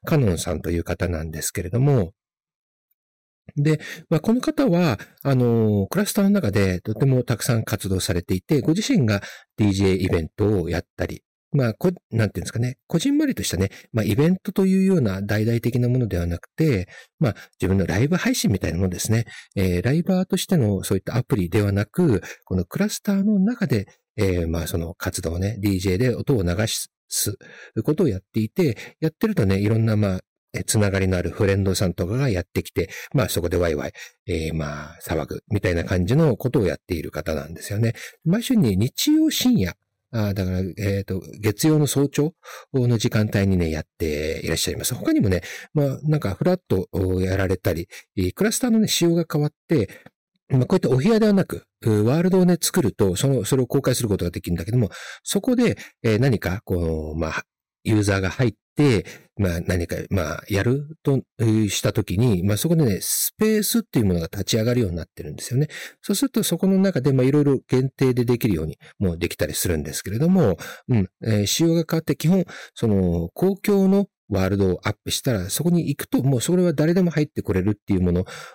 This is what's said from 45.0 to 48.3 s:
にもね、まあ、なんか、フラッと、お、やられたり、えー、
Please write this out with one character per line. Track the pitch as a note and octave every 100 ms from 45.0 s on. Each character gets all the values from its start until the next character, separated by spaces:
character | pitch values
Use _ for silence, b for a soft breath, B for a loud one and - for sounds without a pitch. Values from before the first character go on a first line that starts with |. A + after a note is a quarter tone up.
| G3+
に | D#4
も | G2+
ね、 | F2 B B B
ま | D3+
あ、 | C#3 -
な | D3+ D3+
ん |
か、 | -
フ | F#2+
ラ | F3 F#3
ッ | -
と、 | F#2+ -
お、 | F2 F#2 F#2
や | F#2 F#2+
ら | F#2
れ | F#2
た | F#2+
り、 | E2 F2 B B -
え |
ー、 | F#2